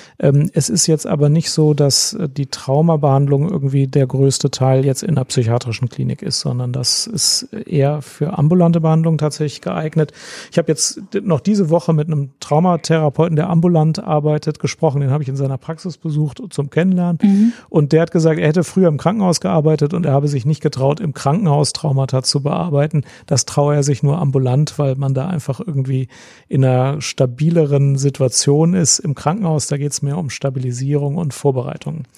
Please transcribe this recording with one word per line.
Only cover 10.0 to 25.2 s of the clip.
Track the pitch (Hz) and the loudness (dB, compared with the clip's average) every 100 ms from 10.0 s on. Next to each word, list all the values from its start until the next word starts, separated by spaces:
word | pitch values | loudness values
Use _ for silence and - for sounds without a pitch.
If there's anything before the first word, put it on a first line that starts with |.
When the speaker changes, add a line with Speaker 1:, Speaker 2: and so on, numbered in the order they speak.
| 151 - - - - | -2 -4 -20 -18 -6
Speaker 1:
Ich | - | -2
habe | 160 | 0
jetzt | 151 - - 196 | 0 -2 -6 -8
d-, | 196 | -6
noch | 202 151 | -2 0
diese | 196 208 160 | 0 0 2
Woche | 170 - | 2 2
mit | 156 156 | 0 0
einem | 147 139 - | -2 -4 -8
Traumatherapeuten, | - 151 180 175 - 160 151 - 170 151 | -2 2 2 0 0 0 0 0 0 0
der | 185 | 0
ambulant | 165 180 165 156 156 | 2 2 2 2 0
arbeitet, | - 151 151 151 156 151 | -2 0 0 -2 -4 -4
gesprochen. | 131 - 160 139 | -6 -2 0 0
Den | 135 | 0
habe | 147 | -2
ich | 131 | -2
in | 135 | -4
seiner | 135 135 | -4 -4
Praxis | - 160 185 - | -8 -10 -10 -8
besucht | 165 151 151 120 220 | -4 -2 -2 -4 -12
zum | - 143 | -6 -4
Kennenlernen. | 156 185 180 175 170 | 0 0 2 0 2
Speaker 2:
Mhm. | 202 196 226 - - | 4 4 2 0 -2
Speaker 1:
Und | 170 143 | 0 4
der | 156 | 2
hat | 165 | 2
gesagt, | 175 160 156 | 2 2 2
er | 156 | 2
hätte | 165 | 2
früher | 156 190 180 | 0 2 2
im | 147 | 2
Krankenhaus | 165 220 185 160 | 0 0 0 0
gearbeitet | 185 175 151 156 147 | 0 2 2 2 0
und | 175 | 0
er | 156 | 0
habe | 135 147 | 2 0
sich | 143 | -2
nicht | 123 156 | -2 -2
getraut, | 151 127 135 151 | -2 0 0 0
im | 175 | -4
Krankenhaus | - 139 175 180 143 143 | -4 -2 0 2 2 0
Traumata | - 151 135 131 131 | -2 -2 -2 0 -2
zu | - 147 | -2 -2
bearbeiten. | 139 156 175 143 151 151 - - - | -2 -2 -2 0 0 0 -4 -8 -4
Das | 135 - | -2 -2
traue | - 147 147 | 0 2 2
er | |
sich | 139 135 | 0 0
nur | 143 160 | 0 0
ambulant, | 139 135 127 131 151 - | 0 0 0 0 0 -2
weil | 139 131 | -2 -2
man | 139 | -2
da | 131 | -2